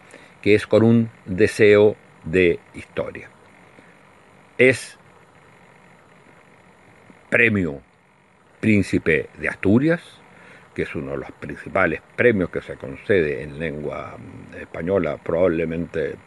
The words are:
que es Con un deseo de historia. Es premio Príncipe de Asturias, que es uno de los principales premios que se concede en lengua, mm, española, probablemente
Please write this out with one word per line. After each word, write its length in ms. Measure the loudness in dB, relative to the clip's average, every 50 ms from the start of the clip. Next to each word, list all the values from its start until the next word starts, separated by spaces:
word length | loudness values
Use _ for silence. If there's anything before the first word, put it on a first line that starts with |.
| -8 -20 -20 -20 -20 -20 -14 _
que 120 | 0 2 2
es 120 | 2 2
Con 160 | 2 2 4
un 280 | 6 6 4 4 2 -2 -6 -14 -12
deseo 720 | -6 0 0 0 2 2 4 6 6 6 6 6 4 2 -2 _ _ _ _ -8
de 360 | -2 2 2 4 2 2 -2 _ _ -20
historia. 540 | -20 -20 -12 -8 -8 -8 -8 -10 -16 -18 -20 _ _ _ _ _ -20 -20 -20 _ -20 -20 -20 _ _ _ _ _ _ _ _ _ _ _ _ _
Es 420 | 4 4 4 4 2 -4 -16 -20 -20 _ _ -20 _ _ _ _ _ _ _ _ _ _ -20 _ _ _ -20 _ _ _ _ _ _ _ _ -20 -20 _ _ _ _ _ _ _ _ _ _ _ _ _ -20 -20 _ _ -2
premio 500 | 0 2 2 2 2 0 -2 -4 -6 -10 -14 _ _ _ _ _ _ _ _ _ _ _ _ _ _ _
Príncipe 680 | 0 2 2 2 0 0 -2 -2 0 0 0 0 -2 -6 -12 -10
de 100 | -8 -8
Asturias, 540 | -6 -4 0 2 2 2 2 2 -2 -2 -6 -14 -20 -20 -20 -20 -20 -20 -20 -20 -20 -20 -20 _ -10
que 80 | -10
es 120 | -8 -8 -8
uno 180 | -10 -10 -8
de 60 | -10 -10
los 140 | -10 -12
principales 680 | -16 -16 -14 -14 -14 -14 -12 -6 -2 -2 0 0 -2 -6 -10 _ _
premios 340 | 2 2 2 2 2 -2 -4
que 100 | -6 -8
se 160 | -10 -10 -14
concede 640 | -14 -14 -14 -14 -8 -2 0 2 2 2 0 -2 -6
en 160 | -8 -12 -10 -10
lengua, 580 | -8 -8 -8 -8 -8 -10 -10 -10 -12 -14 -16
mm, 400 | -18 -20 -20 -20 -20 -20 -18 -18
española, 600 | -18 -16 -14 -12 -8 -4 -2 0 0 0 -2 -6
probablemente 1000 | -8 -6 -4 -2 0 2 0 0 0 -2 -4 -4 -6 -8 -6 -6 -6 -6 -6 -8 -12 -18